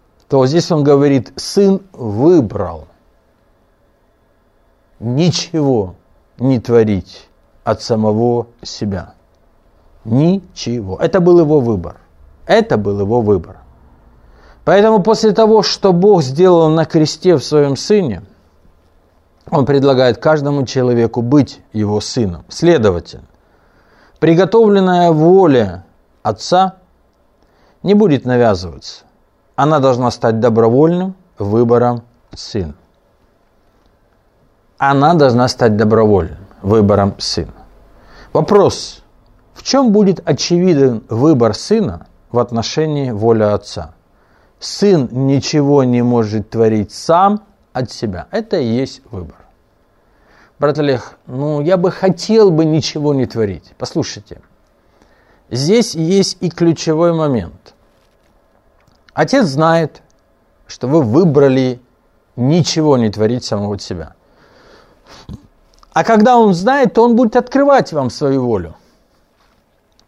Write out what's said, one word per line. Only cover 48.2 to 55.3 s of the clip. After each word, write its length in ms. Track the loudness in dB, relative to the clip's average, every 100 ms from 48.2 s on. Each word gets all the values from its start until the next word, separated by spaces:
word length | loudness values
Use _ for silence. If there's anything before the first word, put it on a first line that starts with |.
| -8
Это 280 | -10 -6 -4
и 80 | -2
есть 340 | -4 -6 -10 _
выбор. 260 | -16 -16 -20 _ _ _ _ _ _ _ _ _ _ _ _
Брат 200 | -4 -2
Олег, 380 | -2 -2 -6 -20 -14
ну, 340 | -8 -6 -4
я 160 | -2 0
бы 160 | -2
хотел 580 | -2 -2 -2 0 4 4
бы 140 | 4
ничего 500 | 0 0 -2 -4 -2
не 120 | -2 -2
творить. 460 | -4 -6 -6 -16 _
Послушайте, 640 | -8 -6 -8 -10 -20 -20 _ _ _ _ _ _ _ _ _